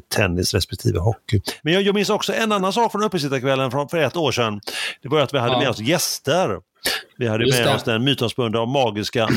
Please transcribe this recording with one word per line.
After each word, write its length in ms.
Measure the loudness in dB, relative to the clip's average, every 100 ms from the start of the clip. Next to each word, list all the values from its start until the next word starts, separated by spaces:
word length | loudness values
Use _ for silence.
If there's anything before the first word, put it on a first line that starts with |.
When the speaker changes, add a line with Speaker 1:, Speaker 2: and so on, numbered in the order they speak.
| -2 0
Speaker 1:
tennis 380 | 2 2 0
respektive 440 | 0 -2 -2 -2 0
hockey. 420 | 0 -2 -2 -2 -2 -6
Men 100 | 0
jag, 100 | 2
jag 120 | 2
minns 160 | 2 0
också 220 | 0 -2
en 180 | -2 0
annan 200 | 0 0
sak 200 | 0 0
från 100 | 0
uppesittarkvällen 680 | -2 -2 -2 0 0 0 0
från, 180 | -2 -2
för 100 | 0
ett 180 | 0 0
år 160 | 0
sedan. 280 | 2 0 -2 -8 -8 -8 -8
Det 60 | -2
var 100 | 0
ju 60 |
att 100 | 2
vi 40 | 0
hade 140 | 0
Speaker 2:
Ja. 60 | 2
Speaker 1:
med 100 | 0
oss 120 | 0
gäster. 760 | 0 0 0 -4 -2 0 0 -4 -10 _ -6 -6 -8 -4
Vi 100 | -2
hade 160 | 2 2
Speaker 2:
Just 120 | 4
Speaker 1:
med 80 | 2
Speaker 2:
det. 60 |
Speaker 1:
oss 80 | 2
den 220 | 0 0
mytomspunna 560 | 2 0 0 0 0 0
och 80 | 0
magiska 600 | 2 0 0 -2 0 0